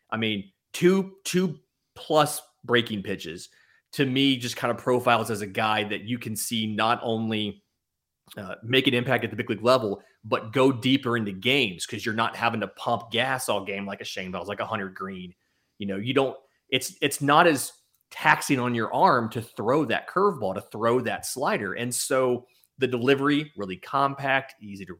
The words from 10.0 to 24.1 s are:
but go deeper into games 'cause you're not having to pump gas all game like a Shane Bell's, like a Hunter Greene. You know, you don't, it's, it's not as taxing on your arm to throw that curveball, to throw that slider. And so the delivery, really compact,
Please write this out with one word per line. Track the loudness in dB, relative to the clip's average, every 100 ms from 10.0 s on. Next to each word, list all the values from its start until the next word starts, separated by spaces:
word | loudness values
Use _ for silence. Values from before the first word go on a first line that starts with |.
| -10 _
but | -4 -4 0
go | 4 4
deeper | 4 2 2 2 -2
into | -2
games | -2 2 2 2 -4
'cause | -8 -6
you're | -4
not | -2 -2
having | 0 -2 0
to | -4
pump | -4 -2 -2 0
gas | 0 0 -2 0
all | -2
game | -2 -6
like | -6 -8
a |
Shane | -10 -8 -8
Bell's, | -6 -6
like | -6
a |
Hunter | -4 -4 -6
Greene. | -8 -10 -10 -14 -18 _ _ _ -10
You | -6
know, | -4
you | 0
don't, | 2 0 -4 _ _ _
it's, | -2 -2 -2
it's | -2 0
not | 6 8 8
as | 4 0 -10 _ _ _
taxing | 2 4 4 4 0
on | 2
your | 0 -2
arm | 4 4 4 2
to | -4
throw | -8 -4 2 2
that | 2 -2 -4
curveball, | -2 -2 0 -4
to | -4
throw | -8 -2 2 2
that | 0 -4
slider. | -6 -4 -2 -2 -2
And | -4 -4
so | -4 0 2 2 0 -4 _ _ -4
the | -2
delivery, | 0 -4 -2 -2 -2 -4 -10
really | -10 -10
compact, | -6 -2 -2